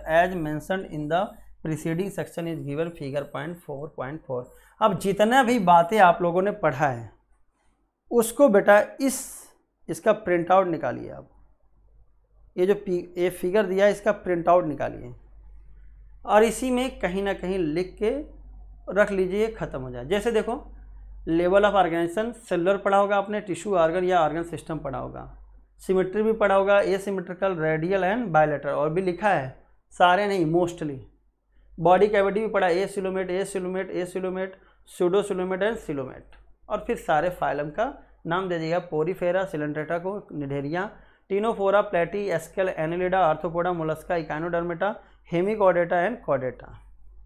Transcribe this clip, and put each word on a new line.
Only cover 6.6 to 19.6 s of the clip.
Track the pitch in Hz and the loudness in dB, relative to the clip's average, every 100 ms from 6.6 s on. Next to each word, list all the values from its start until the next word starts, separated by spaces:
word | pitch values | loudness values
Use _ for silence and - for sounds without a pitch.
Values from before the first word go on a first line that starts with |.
| 156 135 147 | -2 0 0
है | 120 107 - _ _ _ _ _ _ _ _ - | -2 -10 -18 _ _ _ _ _ _ _ _ -2
उसको | 240 220 - 285 | 0 2 4 6
बेटा | 202 196 208 214 - | 6 6 6 4 -2
इस, | 269 - - - - _ _ _ - | -2 -2 -8 -16 -20 _ _ _ -12
इसका | 160 170 | -2 0
प्रिंट | 160 - 175 170 | 0 2 0 4
आउट | 185 185 | 4 4
निकालिए | 151 131 120 120 | 0 -4 -6 -10
आप। | 139 135 _ - _ _ _ _ - _ _ _ _ - - | -14 -20 _ -20 _ _ _ _ -20 _ _ _ _ -10 0
ये | 180 | 2
जो | |
पी-, | 202 - 175 175 175 | 0 -2 -4 -4 -2
ये | 180 | -2
फिगर | 180 180 196 190 | -2 -2 0 0
दिया | 190 202 | 2 2
है | |
इसका | 202 220 | 2 -2
प्रिंट | 202 185 175 165 | -2 -2 0 4
आउट | 180 | 4
निकालिए | 165 135 120 110 120 123 - - - - - - - - - - - | 2 -4 -6 -8 -14 -18 -20 -20 -20 -20 -20 -20 -20 -20 -20 -12 2
और | 202 | 4
इसी | 226 214 254 | 4 2 -2
में | 247 254 247 | -2 -2 -4
कहीं | 180 185 | -4 -2
ना | 196 | -4
कहीं | 180 180 190 | -4 -4 -2
लिख | 160 160 185 - | -2 -2 -4 -4
के | 214 277 302 - - - - - - | -4 -4 -8 -16 -20 -20 -20 -16 -4
रख | 185 202 | 0 2
लीजिए, | 196 185 196 220 | 2 0 0 -2
ख़त्म | 220 | -4